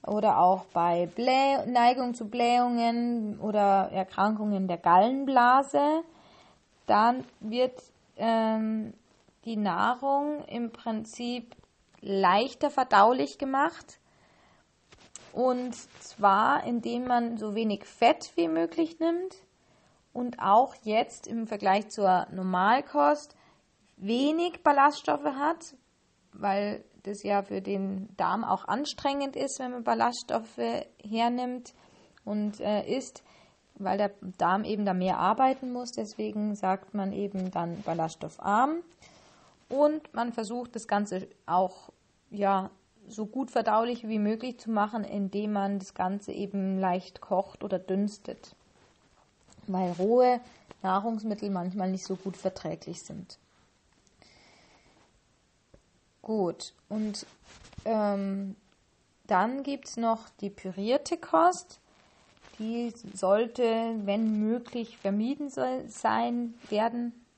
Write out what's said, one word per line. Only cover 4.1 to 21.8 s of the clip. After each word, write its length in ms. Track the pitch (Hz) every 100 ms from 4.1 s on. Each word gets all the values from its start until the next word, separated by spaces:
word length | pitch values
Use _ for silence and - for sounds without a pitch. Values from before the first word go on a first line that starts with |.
| - 202 214 214 202 190
der 80 | 170
Gallenblase. 1300 | 175 175 220 269 269 262 240 262 269 285 285 311 330 - - - - _ _ _ -
Dann 380 | 208 226 254 254 _
wird, 420 | 214 233 254 254 - _ _ -
ähm, 760 | 226 226 220 220 220 220 214 - _ _ _ _ -
die 120 | 220
Nahrung 840 | 202 175 208 247 277 277 294 294 -
im 260 | 240 233
Prinzip 840 | - 240 220 226 - 240 247 240 - _ _ _ _
leichter 680 | - 196 185 196 262 - 294
verdaulich 680 | 285 262 208 214 254 277 -
gemacht. 600 | 269 269 311 - - - _ _ _ _ _ _ _ _ _ - - - -
Und 420 | - 254 247 254 - - -
zwar, 640 | - - 202 196 226 294 -
indem 400 | 240 233 240 247
man 320 | 240 233 233
so 180 | 214 208
wenig 300 | 220 202 -
Fett 460 | - 233 311 - -
wie 120 | 339
möglich 520 | 320 339 330 320 -
nimmt 360 | 330 339 370 - _ _ _ _ _ _ _
und 280 | - 247 240
auch 360 | - 208 262 -
jetzt 440 | 214 214 - - -
im 200 | 226 220
Vergleich 420 | 208 202 196